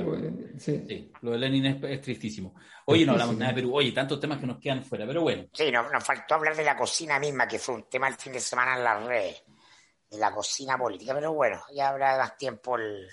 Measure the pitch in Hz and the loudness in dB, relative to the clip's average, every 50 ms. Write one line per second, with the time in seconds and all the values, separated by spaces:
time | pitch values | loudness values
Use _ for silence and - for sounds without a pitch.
0 | 87 - - - - - - - - - - - - - 147 - - - 107 - | 2 0 -2 -2 -4 -6 -6 -8 -10 -12 -14 -8 -4 -2 -2 -2 -4 -6 -10 -10
1 | - - - - - 120 117 117 131 135 135 135 135 135 135 139 - 139 139 135 | -12 -14 -16 -10 -6 -4 -2 0 0 2 2 4 4 2 0 0 -4 -6 -6 -6
2 | - 131 120 - - 107 107 104 92 95 - - - - - - - - 165 165 | -6 -8 -8 -6 -6 -8 -6 -8 -10 -12 -12 -16 -20 -20 -20 -4 2 6 6 8
3 | 160 139 123 117 117 120 117 113 127 127 120 127 127 123 127 147 143 120 110 127 | 8 8 6 6 4 4 2 0 0 0 0 0 0 2 2 2 2 2 2 0
4 | 135 139 151 143 151 151 147 139 143 127 120 - - 143 131 127 - - 120 101 | 0 0 -2 -2 -2 -4 -4 -4 -4 -6 -6 -6 -4 -4 -4 -4 -4 -6 -8 -6
5 | 107 117 143 170 165 139 107 92 92 - - - 151 147 123 120 117 139 147 123 | -4 -4 -2 0 2 0 0 -2 -4 -8 -4 0 0 2 2 2 2 2 0 0
6 | - - 135 117 - - 147 160 156 156 156 156 156 147 139 - 123 107 - - | 2 0 -2 -2 0 2 2 2 2 2 0 2 2 2 2 2 2 0 0 -2
7 | 165 156 143 131 143 147 139 127 120 113 117 107 - - 123 110 - - - 127 | 0 0 0 2 2 0 2 2 0 0 0 -2 -4 -4 -6 -6 -6 -4 -2 0
8 | 135 135 123 - - 135 127 127 113 - - 123 123 131 127 127 123 117 110 104 | 0 0 -2 -4 -8 -8 -6 -6 -4 -2 0 2 2 2 2 2 2 2 2 2
9 | 110 120 123 113 98 87 80 - - _ _ _ _ _ - - _ _ _ _ | 0 0 0 0 0 -2 -4 -10 -16 _ _ _ _ _ -20 -20 _ _ _ _
10 | _ _ 107 107 110 101 - 104 101 - - - 139 131 131 127 127 113 98 90 | _ _ -4 0 0 0 0 -2 -4 -4 -6 -6 -4 -2 -2 0 0 -2 -4 -4
11 | 101 127 131 147 147 160 160 151 135 113 98 87 - - 143 139 139 139 139 135 | -4 -4 -2 -2 -2 -2 2 2 2 2 2 0 -6 -8 -4 -2 0 0 0 2
12 | 135 135 135 131 127 113 - - 139 131 117 107 - 127 123 113 110 107 104 98 | 2 2 4 2 2 0 -4 -6 -6 -6 -6 -6 -6 -4 -2 -2 -2 -4 -6 -8
13 | 92 90 | -12 -14